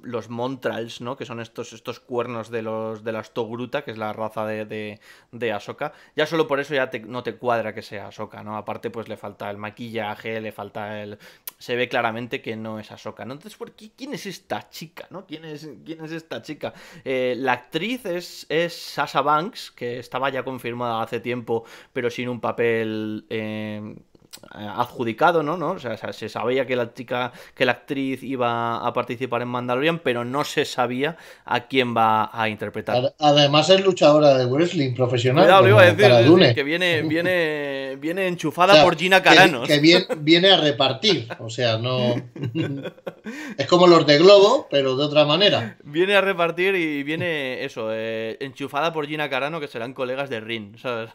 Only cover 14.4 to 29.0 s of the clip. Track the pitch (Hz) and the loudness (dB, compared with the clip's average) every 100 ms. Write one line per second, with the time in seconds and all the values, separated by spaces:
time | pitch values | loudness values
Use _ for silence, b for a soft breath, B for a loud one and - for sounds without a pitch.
14.4 | _ 104 - - 160 - - - - 156 | _ -10 -10 -18 -18 -18 -18 -18 -16 -16
15.4 | 160 147 151 113 110 160 156 165 160 120 | -14 -16 -16 -18 -16 -14 -12 -12 -12 -14
16.4 | - 151 117 B B 165 127 131 127 120 | -12 -10 -10 B B -14 -6 -2 -2 -2
17.4 | 131 123 - 160 208 247 202 175 175 - | -2 -2 -4 -6 -6 -6 -8 -8 -10 -18
18.4 | - 156 170 - - - 143 151 139 151 | -4 -2 -2 -6 -10 -6 -2 0 0 0
19.4 | 185 - - - 123 123 120 127 135 131 | -2 -10 -18 -12 -10 -10 -8 -4 -4 -4
20.4 | 127 127 120 120 120 113 113 120 123 123 | -8 -8 -8 -6 -4 -4 -4 -6 -6 -6
21.4 | 113 113 B B B 135 120 117 123 120 | -4 -6 B B B -6 -4 -4 -6 -4
22.4 | 113 110 117 113 110 110 107 107 - 113 | -6 -2 0 0 -2 -4 -6 -8 -8 -8
23.4 | 110 107 107 107 107 - _ _ _ - | -6 -8 -8 -10 -12 -16 _ _ _ -20
24.4 | - - 104 104 120 139 117 107 160 170 | -20 -16 -10 -6 -6 -4 -6 2 2 2
25.4 | 147 180 151 190 120 107 104 101 107 - | -2 -4 -6 -6 -8 -8 -10 -10 -10 -6
26.4 | 110 131 123 123 117 - 117 123 123 B | -2 -2 -2 -2 -4 -8 -8 -6 -6 B
27.4 | B - 127 120 - 139 135 127 120 131 | B -2 0 0 -4 -6 -4 -6 -6 -2
28.4 | 120 117 117 117 120 120 | 0 0 -2 -2 -2 -4